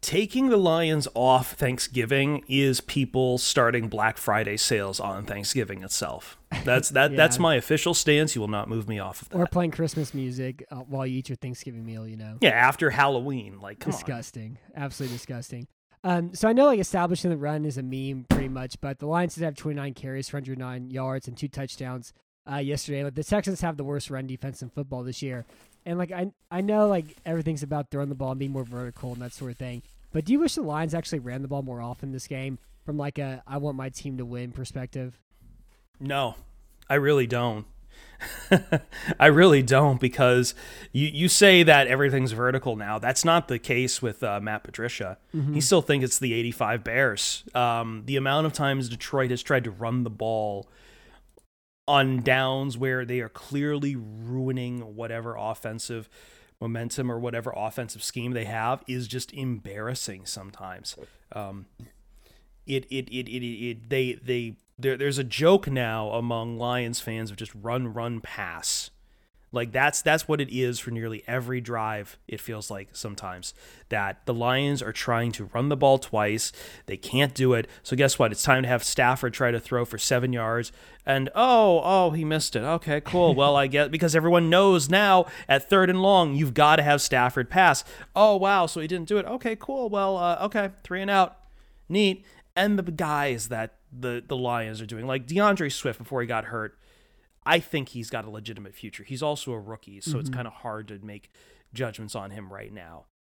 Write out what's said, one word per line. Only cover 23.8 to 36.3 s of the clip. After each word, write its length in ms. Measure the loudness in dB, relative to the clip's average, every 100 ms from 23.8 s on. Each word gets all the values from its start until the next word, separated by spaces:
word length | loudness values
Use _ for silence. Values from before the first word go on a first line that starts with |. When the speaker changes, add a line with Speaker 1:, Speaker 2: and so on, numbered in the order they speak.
Speaker 2:
worst 260 | -6 -6 -6
run 160 | -8 -8
defense 340 | -8 -10 -10
in 80 | -12
football 340 | -10 -8 -8
this 200 | -10 -8
year. 240 | -8 -8 -12 _ _ _ -8
And, 100 | -4
like, 160 | -4
I, 180 | -4 -6 _ _
I 100 | -4
know, 280 | 0 4 4
like, 180 | 2 -2 -12
everything's 380 | -6 -4 -2 -4
about 280 | -4 -6 -6
throwing 200 | -6 -6
the 40 |
ball 180 | -6 -6
and 60 | -4
being 140 | -6
more 120 | -6
vertical 500 | -8 -8 -10 -10 -10
and 80 | -10
that 100 | -12
sort 200 | -12 -12
of 40 | -10
thing. 260 | -10 -10 -14 -20 -8
But 100 | -6
do 80 | 0
you 80 | 2
wish 140 | 2
the 80 | -2
Lions 320 | -4 -2 -2
actually 240 | -4 -4 -6
ran 240 | -6 -8
the 60 | -6
ball 120 | -6
more 200 | -6 -8
often 300 | -10 -10 -10
this 140 | -10 -10
game 320 | -8 -8 -10 _ -20 -8
from, 100 | -6
like, 220 | -6 -6
a 240 | -8 -8 -10
"I 120 | -6
want 180 | -6 -6
my 140 | -10
team 260 | -10 -10 -8
to 80 |
win" 280 | -8 -8 -10
perspective? 680 | -10 -10 -10 -10 -8 -10 -12 _ _ -20 -20 _ _ _ _
Speaker 1:
No, 360 | -4 -2 -2